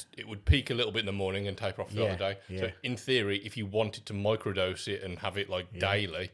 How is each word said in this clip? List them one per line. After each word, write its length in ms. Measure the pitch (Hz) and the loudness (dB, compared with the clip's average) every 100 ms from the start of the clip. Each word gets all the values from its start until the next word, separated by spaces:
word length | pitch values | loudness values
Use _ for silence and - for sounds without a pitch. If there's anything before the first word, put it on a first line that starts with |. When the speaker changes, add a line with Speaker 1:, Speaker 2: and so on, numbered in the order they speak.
| - - | -14 -14
Speaker 1:
it 100 | 110 | -12
would 180 | 104 - | -2 6
peak 240 | 139 131 | 6 6
a 40 | |
little 180 | 120 113 | 0 2
bit 60 | 107 | 0
in 40 | 101 | 0
the 60 | |
morning 340 | 98 95 98 101 | 0 0 0 -2
and 80 | 95 | -2
taper 240 | 101 98 | -2 -2
off 100 | 92 | -4
throughout 140 | 104 107 | 0 2
Speaker 2:
Yeah, 100 | 92 | 2
Speaker 1:
the 180 | 98 | -2
day. 260 | 98 - 95 | -2 -6 -4
So 60 | 95 | -4
Speaker 2:
yeah. 40 | - | -4
Speaker 1:
in 120 | 123 120 | -6 -4
theory, 420 | - 127 101 101 104 | 2 4 4 0 -2
if 100 | 117 | -6
you 80 | 101 | 0
wanted 400 | 107 107 104 - | 2 2 -2 -6
to 60 | |
microdose 760 | 101 101 110 107 92 92 90 - | 0 2 2 0 0 0 -2 -6
it 140 | 98 | -6
and 160 | 95 87 | -6 -6
have 180 | 101 101 | -4 -2
it, 120 | 98 | -2
like, 180 | 92 90 | -4 -4
Speaker 2:
Yeah. 60 | 87 | -2
Speaker 1:
daily, 520 | 98 101 98 80 92 | 2 2 0 -4 -8